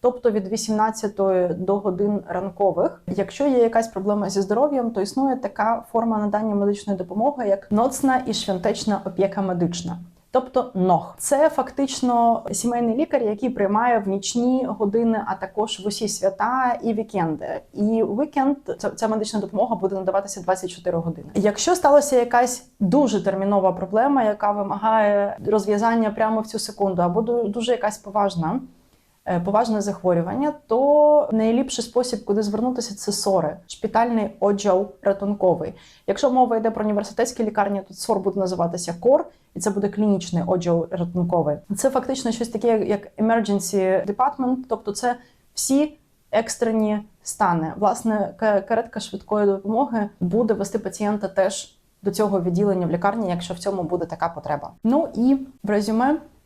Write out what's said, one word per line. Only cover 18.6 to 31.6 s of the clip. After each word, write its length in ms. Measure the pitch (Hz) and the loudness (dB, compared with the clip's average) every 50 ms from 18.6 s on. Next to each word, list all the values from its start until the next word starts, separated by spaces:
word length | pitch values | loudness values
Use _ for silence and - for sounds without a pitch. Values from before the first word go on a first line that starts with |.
| - - - - | -4 -10 -10 -4
ця, 120 | - 208 | -4 -6
ця 180 | - - - 214 | -4 -2 -2 -2
медична 320 | 220 220 214 214 - 214 | 0 -2 -2 -4 -4 -4
допомога 360 | 196 - - 208 214 - 233 | -6 -4 0 0 0 0 0
буде 180 | - 185 190 196 | -2 -2 -2 -2
надаватися 460 | 190 190 190 190 196 196 196 - 202 | -2 -4 0 0 0 -2 -2 -10 -10
двадцять 300 | 180 180 190 185 185 180 | -2 -2 -2 -2 -2 -10
чотири 280 | - - - 180 175 165 | -10 -6 -6 -4 -2 -2
години. 300 | 170 170 160 - - - - | -2 -4 -6 -8 -12 -6 -2
Якщо 400 | - 196 214 202 - - - 359 | 2 2 2 2 2 0 0 0
сталася 420 | 349 - 294 285 294 277 285 269 | 4 4 6 6 6 6 6 2
якась 500 | 247 240 240 240 240 247 247 254 - - - _ _ | 2 2 4 4 2 2 2 0 -8 -12 -20 _ _
дуже 440 | 202 185 185 277 294 240 202 202 170 | 0 4 4 4 4 4 2 0 0
термінова 480 | 196 196 196 196 196 208 202 190 190 175 | 0 -2 0 0 2 2 2 2 2 0
проблема, 500 | 180 190 180 190 220 240 277 285 269 226 | 0 -6 -2 0 2 2 4 2 2 2
яка 300 | 214 208 214 - 208 208 | 2 0 0 0 -2 0
вимагає 880 | 208 202 196 - 196 214 220 220 220 214 208 208 202 202 202 - - 113 | 0 -2 -4 -4 -2 0 2 2 4 4 4 4 2 0 0 -4 -6 -2
розв'язання 640 | - 208 214 196 196 208 202 214 233 226 233 226 214 | 0 0 2 2 2 0 2 2 2 2 2 2 0
прямо 300 | 214 - 226 220 226 220 | 0 0 0 0 0 -2
в 60 | 220 | -2
цю 120 | 220 - 220 | -4 -6 -8
секунду, 440 | - - 208 - 202 196 185 175 175 | -8 -8 -4 -2 -2 0 2 2 0
або 180 | 175 175 214 | 2 2 0
ду-, 280 | 226 220 240 240 233 226 | 0 0 0 0 0 -2
дуже 240 | 202 240 226 233 247 | -2 -2 0 0 0
якась 260 | - - 214 214 - | 0 0 -4 -4 -4
поважна, 640 | _ 208 196 208 208 202 185 175 165 156 202 269 269 - - _ _ _ _ _ _ _ _ _ _ | _ -6 -2 0 0 0 0 -2 -2 -2 -2 -4 -6 -10 -20 _ _ _ _ _ _ _ _ _ _
е, 140 | - 185 - | -2 -2 -2
поважне 400 | 175 196 196 220 240 233 220 214 | -2 0 2 2 2 2 0 -2
захворювання, 720 | 196 202 196 - - 185 175 170 170 180 196 247 277 302 294 294 _ | -2 -4 -6 -2 0 2 2 2 2 -2 -2 -2 -2 -2 -2 -6 _
то 640 | _ 220 240 269 285 294 302 294 302 302 294 - - 214 | _ 2 2 4 6 6 6 6 6 6 6 4 2 0
найліпший 520 | 220 220 226 233 240 | 2 2 2 2 2